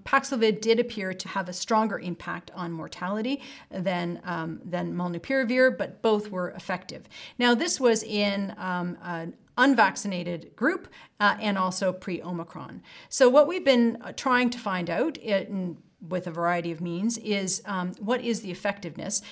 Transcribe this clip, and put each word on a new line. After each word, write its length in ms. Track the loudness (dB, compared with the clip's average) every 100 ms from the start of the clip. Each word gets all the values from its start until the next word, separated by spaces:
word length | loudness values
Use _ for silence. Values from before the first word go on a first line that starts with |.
Paxlovid 560 | 0 0 2 2 2 4
did 180 | 2 2
appear 360 | 2 -4 -6
to 140 | -6 -6
have 200 | -4 -4
a 60 |
stronger 440 | -6 0 2 2 -2
impact 520 | -6 -8 -8 -8 -10
on 160 | -10 -6
mortality 680 | -6 -8 -8 -4 -4 -2 -4 -6 -20 -12
than, 500 | -6 -2 0 -2 -4
um, 360 | -6 -6 -6 -8
than 320 | -6 -4 -4
molnupiravir, 840 | -2 -4 -4 -2 0 2 4 4 4
but 240 | -4 -2
both 280 | 2 2 0
were 200 | -4 -6
effective. 580 | -6 -6 -6 -8 -16 -16 -20 -12 0
Now, 160 | 4
this 260 | 4 2 2
was 220 | 4 4
in, 520 | 0 0 0 0 -4 -6
um, 400 | -4 -4 -4 -6
an 320 | -8 -8 -8 -12 _ 4
unvaccinated 960 | 6 6 4 2 -4 -4 -4 -6 -10
group, 320 | -2 0 0 -6 -20 -16 2
uh, 200 | 2 2
and 160 | 0 0
also 380 | 0 0 0
pre-Omicron. 880 | -2 -4 -8 -6 -8 -8 -12 -14 -14 -18 -20 -4
So 220 | 6 8
what 180 | 8 6
we've 160 | 4
been, 320 | 4 6 4 2
uh, 100 | -8
trying 380 | -4 2 4 2
to 80 | -2
find 320 | -4 -2 -2
out 260 | 0 -2 -4
in, 600 | -2 -2 0 -4 -4 -8 _ _ -6
with 200 | -6 -4
a 40 |
variety 400 | -2 0 0 -2
of 120 | -4
means 340 | -4 -2 -2 -2
is, 460 | -2 -2 0 -4
um, 280 | -4 -4 -4 -4
what 220 | -2 -2
is 220 | 0 -4
the 80 | -4
effectiveness 720 | -4 -4 -4 -8 -10 -4 -4 -6